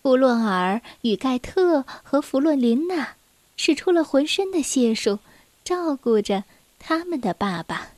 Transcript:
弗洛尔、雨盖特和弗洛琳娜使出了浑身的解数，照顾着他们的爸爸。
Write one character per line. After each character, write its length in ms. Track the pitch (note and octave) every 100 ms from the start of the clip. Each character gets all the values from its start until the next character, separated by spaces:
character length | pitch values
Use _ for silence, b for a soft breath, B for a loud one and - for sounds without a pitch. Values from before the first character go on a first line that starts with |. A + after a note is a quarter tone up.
弗 160 | C#4 B3+
洛 160 | C4
尔、 480 | A#3+ A3+ F#3 F3+ G#3 B B
雨 120 | A#3
盖 240 | G3+ C4 B3+
特 460 | - - F4+ D#4 B3+ B
和 180 | - C#4
弗 200 | D4 C4+
洛 140 | D4+
琳 340 | C#4+ A#3+ A#3 E4+
娜 260 | F4+ B3 - _ _ _ -
使 160 | -
出 200 | D4 -
了 100 | F4
浑 240 | D#4 C4+ D4+
身 240 | - G4
的 100 | F#4
解 320 | C4 - A#3
数， 280 | A3+ - G3+ b b b _
照 320 | - F4+ E4+
顾 260 | C#4 - A3
着 220 | G#3 G3 G3+ b b _
他 240 | - D#4+
们 160 | F4+ E4
的 120 | A#3
爸 300 | F3 G3+ F3
爸。 280 | E3 D#3+ -